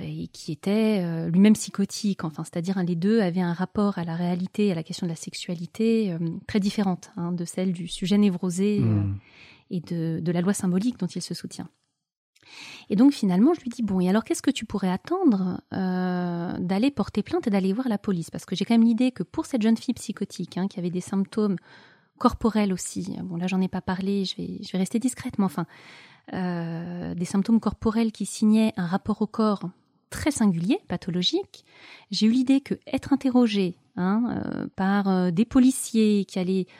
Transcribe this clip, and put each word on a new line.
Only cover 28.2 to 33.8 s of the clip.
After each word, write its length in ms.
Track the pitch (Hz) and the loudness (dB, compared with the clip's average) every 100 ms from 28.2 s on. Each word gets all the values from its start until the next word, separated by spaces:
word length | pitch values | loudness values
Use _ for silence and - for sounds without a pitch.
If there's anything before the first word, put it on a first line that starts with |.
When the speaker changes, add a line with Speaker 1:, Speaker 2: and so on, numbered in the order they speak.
| 202 | -8
Speaker 1:
signaient 460 | - 214 220 220 - | 2 4 6 4 0
un 100 | 175 | -2
rapport 340 | 190 - 208 | -2 -2 -2
au 40 | 208 | -2
corps 420 | - 214 202 180 - _ _ - | 0 0 0 -6 -12 _ _ -16
très 220 | - 311 | -4 -2
singulier, 480 | 285 214 165 180 359 - | 2 2 2 0 -2 -2
pathologique. 760 | 175 - 175 185 349 - - _ - - - - | -8 -4 -2 0 0 -4 -14 _ -20 -20 -20 -8
J'ai 160 | 196 214 | 2 4
eu 40 | |
l'idée 300 | 247 254 269 | 4 4 2
que 140 | - - - | 2 -8 -4
être 260 | 269 - | -6 -2
interrogée, 640 | 277 262 247 240 202 185 - | 0 2 4 4 2 -2 -4